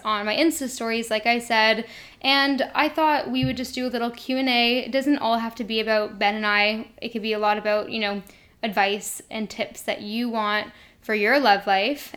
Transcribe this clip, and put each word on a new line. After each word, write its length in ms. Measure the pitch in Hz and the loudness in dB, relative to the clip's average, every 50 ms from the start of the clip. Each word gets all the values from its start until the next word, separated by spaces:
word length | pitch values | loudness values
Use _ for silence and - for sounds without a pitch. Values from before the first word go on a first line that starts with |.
| - | -4
on 200 | 214 214 202 208 | -2 -2 0 0
my 120 | 214 - | 0 2
Insta 320 | - 320 330 311 - 269 247 | 2 2 2 2 0 -4 -6
stories, 420 | - - 233 226 226 233 226 226 | -6 -6 -4 -2 -2 -2 -2 -2
like 140 | 220 214 214 | -2 0 2
I 140 | 233 240 240 | 2 0 0
said, 460 | 240 - 233 220 220 220 220 214 226 - - - - - - - | 0 0 2 4 4 4 4 2 -2 -8 -12 -20 -20 -20 -14 -4
and 400 | - 269 277 277 269 277 277 254 - - - | 0 2 4 4 4 2 2 0 -2 -2 0
I 140 | - 294 | 0 0
thought 420 | 302 302 320 311 311 294 269 - - | 0 2 2 2 2 2 2 0 -2
we 140 | 247 262 262 | -2 -2 -2
would 140 | 262 254 | -2 -2
just 180 | 254 254 254 - | -4 -6 -8 -6
do 100 | 254 254 | -4 -4
a 40 | 247 | -4
little 200 | 220 233 233 240 | -2 -2 -4 -4
Q 280 | 233 - - - 262 | -6 -8 -6 -4 -2
and 100 | 262 269 | 0 0
A. 300 | 262 247 240 233 233 247 254 - | 2 2 4 4 4 2 0 -2
It 80 | - 247 | 0 -2
doesn't 240 | 269 269 294 294 | 0 2 2 2
all 200 | - - 226 226 226 | 2 2 0 0 0
have 140 | 226 226 - | -2 -4 -6
to 100 | - 226 | -8 -6
be 160 | 196 226 220 | -4 -2 -2
about 360 | 220 220 220 214 208 208 202 | 0 2 2 2 0 -2 -2
Ben 180 | 196 214 202 214 | 0 0 0 0
and 100 | 214 214 | 0 0
I. 420 | 208 208 208 208 214 220 220 226 - - - | 2 2 4 4 2 0 -2 -6 -12 -14 -12
It 80 | - 233 | -10 -8
could 120 | - 226 | -6 -4
be 120 | 202 220 214 | -2 -2 -2
a 60 | 208 | 0
lot 180 | 214 208 208 | 2 0 0
about, 340 | 214 208 208 208 214 - - | 0 0 0 0 0 -2 -2
you 80 | - 226 | -4 -4
know, 240 | 208 202 202 202 - - - - _ _ _ - - | -2 -2 -4 -4 -8 -12 -20 -20 _ _ _ -6 -6
advice 580 | 220 190 214 196 202 202 208 - - - - - - | -2 0 2 2 2 0 -2 -6 -8 -12 -12 -12 -12
and 200 | - 220 214 - | -8 -8 -8 -8
tips 320 | - - - - - - | -6 -6 -8 -8 -8 -10
that 200 | - 226 - - | -6 -6 -6 -6
you 280 | 208 208 214 233 247 240 | -6 -6 -4 -4 -4 -2
want 420 | 226 220 214 208 208 208 - - - - - - _ _ | -2 -2 0 0 0 -2 -2 -4 -12 -20 -20 -20 _ _
for 120 | - - 214 | -6 -4 -2
your 280 | 214 208 220 269 294 | 2 2 4 4 6
love 260 | 262 214 202 196 196 | 6 6 4 4 4
life. 480 | 208 190 190 202 254 294 285 - - - | 2 2 2 2 0 -2 -4 -8 -16 -12